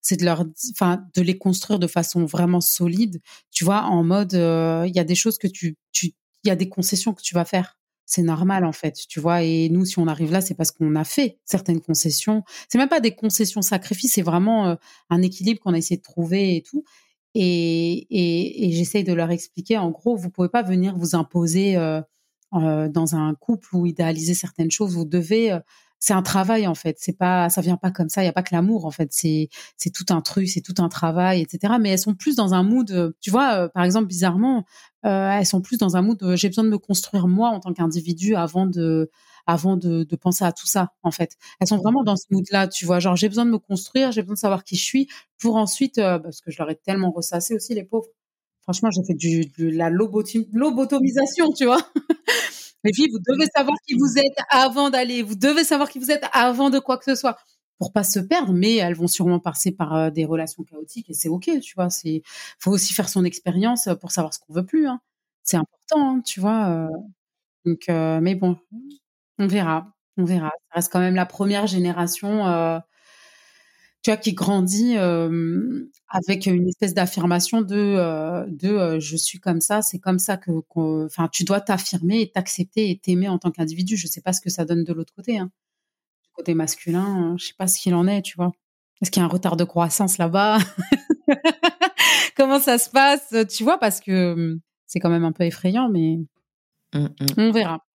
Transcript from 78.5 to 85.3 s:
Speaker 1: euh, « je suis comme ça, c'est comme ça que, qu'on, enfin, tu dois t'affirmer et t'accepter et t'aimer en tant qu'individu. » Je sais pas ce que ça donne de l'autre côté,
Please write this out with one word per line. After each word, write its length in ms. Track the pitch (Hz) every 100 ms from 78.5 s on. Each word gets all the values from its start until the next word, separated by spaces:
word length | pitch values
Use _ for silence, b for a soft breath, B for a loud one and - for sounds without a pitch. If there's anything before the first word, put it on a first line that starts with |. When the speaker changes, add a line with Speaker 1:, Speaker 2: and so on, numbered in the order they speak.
| 156 185
Speaker 1:
euh, « 320 | 208 175 160
je 160 | 147 160
suis 240 | - 185
comme 200 | - 165
ça, 220 | - 208
c'est 160 | 214 180
comme 220 | 190 185
ça 160 | - 185
que, 160 | 185 165 156
qu'on, 360 | 165 160 156
enfin, 240 | 156 - 165
tu 120 | -
dois 160 | 180 196
t'affirmer 600 | 202 190 - 180 175 220
et 100 | 220
t'accepter 580 | - 185 - 180 - 214
et 100 | 185
t'aimer 300 | - 180 196
en 100 | 180
tant 120 | 180
qu'individu. » 460 | 160 160 165 185 214
Je 100 | 170
sais 160 | -
pas 100 | 185
ce 80 | 185
que 80 | 185
ça 160 | 180
donne 200 | 160 170
de 80 | 165
l'autre 180 | 165 165
côté, 240 | - 190